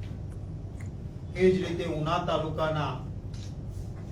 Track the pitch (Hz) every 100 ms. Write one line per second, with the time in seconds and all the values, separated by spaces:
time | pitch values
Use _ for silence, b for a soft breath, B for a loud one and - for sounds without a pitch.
0 | - - - - - - - - - -
1 | - - - - 185 185 170 170 170 151
2 | 151 175 175 160 156 156 156 156 147 131
3 | - - - - - - - - - -
4 | -